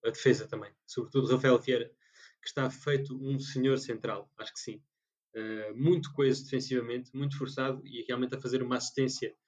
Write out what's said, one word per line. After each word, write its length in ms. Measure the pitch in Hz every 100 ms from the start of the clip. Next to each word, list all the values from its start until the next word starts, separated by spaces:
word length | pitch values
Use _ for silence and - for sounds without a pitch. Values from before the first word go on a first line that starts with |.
a 60 | 113
defesa 380 | 113 139 117 -
também, 240 | 107 104 _ _
sobretudo 420 | - 117 139 131
Rafael 320 | 127 135 120
Vieira, 320 | - 123 117 _ _ _ - _
que 60 | -
está 220 | - 131
feito 460 | - - 139 135 127
um 180 | 135 139
senhor 380 | - 131 131 131
central, 540 | - 113 117 101 - _
acho 160 | 110
que 60 | -
sim. 220 | - 107 _ _ _ _ _ 113
Eh, 380 | 110 110 107
muito 380 | 110 147 175 143
coeso 300 | - 139 135
defensivamente, 680 | - 131 127 127 117 123 123
muito 240 | 131 143 139
forçado 480 | 131 - 135 131 -
e 180 | 120 110
realmente 280 | 123 127 127
a 60 |
fazer 220 | 127 127
uma 140 | 123 123
assistência 580 | - - 131 - 117 -